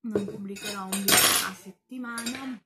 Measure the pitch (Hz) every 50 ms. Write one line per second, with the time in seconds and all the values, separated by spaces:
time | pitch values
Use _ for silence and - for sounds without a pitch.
0 | - 233 214 208 202 196 - 208 196 196 196 196 - 208 202 196 190 190 190 196
1 | 202 196 - - - - - - - - 190 - - 190 - _ _ _ 254 254
2 | 247 240 233 233 233 233 254 262 269 262 247 196 _